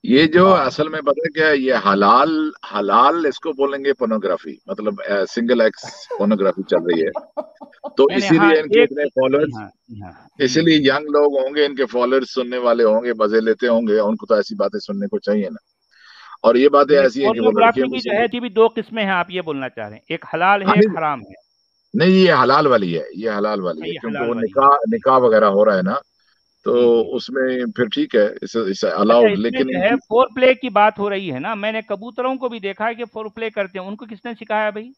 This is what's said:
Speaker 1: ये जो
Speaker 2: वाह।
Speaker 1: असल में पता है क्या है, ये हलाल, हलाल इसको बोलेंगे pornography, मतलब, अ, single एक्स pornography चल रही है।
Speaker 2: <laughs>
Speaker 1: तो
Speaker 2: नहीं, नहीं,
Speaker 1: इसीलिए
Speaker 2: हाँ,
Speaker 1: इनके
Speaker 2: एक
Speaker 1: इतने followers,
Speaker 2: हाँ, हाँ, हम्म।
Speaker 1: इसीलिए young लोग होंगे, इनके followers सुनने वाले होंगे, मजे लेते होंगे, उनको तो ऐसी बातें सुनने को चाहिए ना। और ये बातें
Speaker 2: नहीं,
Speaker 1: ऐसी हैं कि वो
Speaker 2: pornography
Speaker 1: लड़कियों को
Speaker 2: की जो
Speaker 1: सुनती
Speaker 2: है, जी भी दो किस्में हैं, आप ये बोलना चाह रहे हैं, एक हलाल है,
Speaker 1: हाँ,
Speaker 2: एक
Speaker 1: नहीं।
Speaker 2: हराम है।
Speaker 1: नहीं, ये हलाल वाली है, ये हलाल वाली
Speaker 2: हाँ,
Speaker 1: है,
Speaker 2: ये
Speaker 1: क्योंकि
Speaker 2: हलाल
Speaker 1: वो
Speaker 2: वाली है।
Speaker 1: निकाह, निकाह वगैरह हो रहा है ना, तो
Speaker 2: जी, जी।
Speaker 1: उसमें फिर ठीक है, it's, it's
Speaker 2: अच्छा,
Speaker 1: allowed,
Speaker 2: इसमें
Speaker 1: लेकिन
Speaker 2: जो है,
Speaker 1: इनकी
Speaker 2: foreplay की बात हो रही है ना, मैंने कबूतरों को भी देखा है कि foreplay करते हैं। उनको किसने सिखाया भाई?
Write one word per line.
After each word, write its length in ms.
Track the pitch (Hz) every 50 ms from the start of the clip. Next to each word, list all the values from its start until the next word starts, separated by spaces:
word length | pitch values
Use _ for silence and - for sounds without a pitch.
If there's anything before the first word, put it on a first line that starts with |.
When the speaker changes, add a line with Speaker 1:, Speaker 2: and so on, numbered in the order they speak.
| -
Speaker 1:
ये 220 | - 117 139 160
जो 240 | 156 156 180 185 190
Speaker 2:
वाह। 140 | 190 175 175
Speaker 1:
असल 240 | 175 - - 151 156
में 140 | 156 156
पता 200 | 143 139 139 143 160
है 60 | -
क्या 180 | 143 160 156 156
है, 100 | 151 139
ये 160 | 131 131 123
हलाल, 760 | 117 95 98 101 98 98 101 113 123 143 160 160 156 156 151 151 - - - -
हलाल 520 | 104 101 95 98 113 123 139 165 170 160
इसको 260 | 143 123 - - 160
बोलेंगे 400 | 147 131 139 139 139 139 135 139
pornography, 680 | 135 _ 127 113 110 110 95 98 87 82 - 80 69 _ _ -
मतलब, 300 | 98 104 107 107 101 98
अ, 240 | - 92 101 101 95
single 360 | 90 - 120 117 117 123 117
एक्स 480 | 113 110 - - - - - - - - 508 427
pornography 440 | - 104 110 98 - - - 95
चल 160 | 95 - 95 87
रही 220 | 82 87 85 82
है। 100 | 80 -
Speaker 2:
<laughs> 320 | - - 302 - _ - - - _ _ 277 - _ _ -
Speaker 1:
तो 20 | 294
Speaker 2:
नहीं, 180 | - - - 427
नहीं, 100 | - 254
Speaker 1:
इसीलिए 220 | 208 196 160 160
Speaker 2:
हाँ, 140 | 208 202 160
Speaker 1:
इनके 280 | 156 151 147 139 147
Speaker 2:
एक 60 | 147 139
Speaker 1:
इतने 120 | 135 147 147
followers, 480 | 139 _ 131 131 131 135 143 156 147 123
Speaker 2:
हाँ, 80 | 110 104
हाँ, 480 | 95 _ _ _ _ 117 104 101 90
हम्म। 320 | - - - _ _ - 143
Speaker 1:
इसीलिए 460 | 127 127 160 165 165 160 151 143 135
young 160 | 135 143 151
लोग 340 | 151 143 147 147 147 139 135
होंगे, 240 | 131 135 147 151 147
इनके 200 | 143 143 127 139
followers 500 | 113 113 120 123 123 131 135 127 - -
सुनने 240 | 127 123 120 123 127
वाले 260 | 123 120 117 117 117
होंगे, 280 | 110 107 113 120 123
मजे 280 | 117 110 110 104 107 113
लेते 260 | 110 113 110 _ -
होंगे, 320 | 123 117 113 117 110 104 110
उनको 280 | 104 104 110 104 -
तो 120 | - 113 104
ऐसी 160 | 101 - 113
बातें 240 | 98 98 101 - 208
सुनने 280 | - - - 202 101
को 120 | 98 - 202
चाहिए 300 | - - 104 107 98 90
ना। 100 | 78 - _ _ _ _ _ _ _ _ _ - - - - - - - -
और 120 | 113 117
ये 120 | 123 135 143
बातें 280 | 139 143 143 135 147
Speaker 2:
नहीं, 100 | 143 135
Speaker 1:
ऐसी 160 | 131 110 131
हैं 100 | 139 -
कि 80 | 220 220
वो 40 | 110
Speaker 2:
pornography 240 | 226 214 214 226 233
Speaker 1:
लड़कियों 180 | 226 247 262
को 60 | 262
Speaker 2:
की 60 | 254 262
जो 40 |
Speaker 1:
सुनती 200 | 226 226 202 208
Speaker 2:
है, 60 | 233 233
जी 120 | 196 240
भी 80 | 240 247
दो 200 | 185 214 220 226
किस्में 360 | 226 233 208 - 220 226 208
हैं, 80 | 196
आप 140 | 190 180 170 190
ये 120 | 180 180
बोलना 260 | 175 160 151 139 135 127
चाह 200 | _ - 107 104
रहे 80 | 107
हैं, 60 | 107 _ _
एक 140 | 160 165 - - -
हलाल 260 | 165 175 190 202 202
है, 60 | 196
Speaker 1:
हाँ, 100 | 190 208
Speaker 2:
एक 100 | 185 214
Speaker 1:
नहीं। 100 | 220 180
Speaker 2:
हराम 240 | 165 160 151 147 123
है। 140 | 104 - 98 _ _ _ _ _ _ _ _ _ _ _ -
Speaker 1:
नहीं, 180 | - 156 185 190
ये 180 | 190 185 175
हलाल 340 | 160 139 127 120 135 147 156
वाली 260 | 139 123 113 98 90
है, 140 | 85 80 73 - 73
ये 160 | 92 110 113
हलाल 300 | 104 101 101 107 107 101
वाली 200 | 92 87 82 80
Speaker 2:
हाँ, 60 | 78
Speaker 1:
है, 60 | 78
Speaker 2:
ये 60 | - 156
Speaker 1:
क्योंकि 160 | 120 117 107
Speaker 2:
हलाल 120 | - 117 117
Speaker 1:
वो 60 | 117
Speaker 2:
वाली 140 | 117 117 104
है। 140 | - 139
Speaker 1:
निकाह, 140 | 143 143 143 139 - 113
निकाह 280 | 113 113 - 135 135 131
वगैरह 280 | 127 120 110 107 107
हो 180 | 104 98 101 107
रहा 120 | 107 101
है 60 | 95
ना, 180 | 90 95 110 139 - _ _ _ _ _ _ _ _ _ _ _ _
तो 100 | 110 120
Speaker 2:
जी, 360 | 123 123 120 117 117 113 110
जी। 60 | 131
Speaker 1:
उसमें 540 | 123 - - 127 135 131 131 127 127 123 117
फिर 180 | 107 - 123 110
ठीक 260 | - 139 151 143 -
है, 200 | 113 104 104 -
it's, 220 | - - 101 -
it's 120 | 117 113 95
Speaker 2:
अच्छा, 200 | 98 95 - 95
Speaker 1:
allowed, 360 | 80 85 101 110 117 120 117
Speaker 2:
इसमें 120 | 110 101
Speaker 1:
लेकिन 360 | 95 107 117 247 262 - -
Speaker 2:
जो 60 | - -
है, 120 | - 214
Speaker 1:
इनकी 260 | 240 269 _ _ 214
Speaker 2:
foreplay 400 | 240 262 247 - 262 254 254 262 254
की 100 | - 247
बात 280 | 196 208 208 214 214 -
हो 100 | 202 202
रही 200 | 202 196 196 175
है 100 | 135 127
ना, 160 | 147 202 226
मैंने 280 | 202 202 214 220 220
कबूतरों 540 | 220 _ 208 190 214 240 220 - 247 262 269
को 120 | 262 254 247
भी 120 | 233 226
देखा 260 | 190 196 190 _ 214
है 80 | 226 233
कि 100 | 220 240
foreplay 500 | 214 _ 220 220 214 _ 226 226 220 214
करते 240 | 214 196 190 190 190
हैं। 80 | 185
उनको 200 | 196 208 214 269
किसने 280 | 214 220 190 _ 240 233
सिखाया 360 | - 226 _ 214 214 214 214
भाई? 220 | 202 214 220 247 269